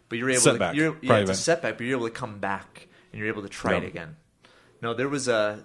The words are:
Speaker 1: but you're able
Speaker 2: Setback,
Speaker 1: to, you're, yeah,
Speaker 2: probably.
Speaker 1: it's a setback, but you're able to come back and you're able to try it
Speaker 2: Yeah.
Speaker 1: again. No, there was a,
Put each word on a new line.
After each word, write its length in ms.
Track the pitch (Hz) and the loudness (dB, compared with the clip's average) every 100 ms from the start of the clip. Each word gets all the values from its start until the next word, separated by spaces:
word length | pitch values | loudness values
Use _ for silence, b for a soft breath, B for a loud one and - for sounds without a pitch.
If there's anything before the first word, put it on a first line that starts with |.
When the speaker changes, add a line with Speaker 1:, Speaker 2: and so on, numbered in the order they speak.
| _ | _
Speaker 1:
but 80 | 117 | -2
you're 140 | 127 | 2
able 100 | 127 | 4
Speaker 2:
Setback, 320 | 143 117 90 | 4 4 2
Speaker 1:
to, 60 | 143 | 2
you're, 180 | 160 151 | 0 0
yeah, 60 | 131 | 4
Speaker 2:
probably. 140 | 110 | 4
Speaker 1:
it's 80 | 95 95 | 4 2
a 20 | |
setback, 340 | - 170 113 - | 0 0 -2 -4
but 80 | |
you're 140 | 120 131 | -4 -2
able 100 | 113 | -4
to 60 | |
come 240 | - 117 101 | -6 -10 -6
back 480 | 98 95 - - - b b | -4 -4 -8 -20 -20 b b
and 60 | 107 | -6
you're 100 | 107 | -4
able 140 | 104 | -4
to 60 | 98 | -8
try 240 | - 113 | -4 0
it 80 | 90 | 0
Speaker 2:
Yeah. 60 | 90 | -2
Speaker 1:
again. 260 | 87 80 78 _ _ b b b _ | -10 -14 -16 _ _ b b b _
No, 140 | 117 | -4
there 140 | 113 139 | -2 -2
was 180 | 143 123 | 0 2
a, 320 | 113 104 107 | 2 2 -2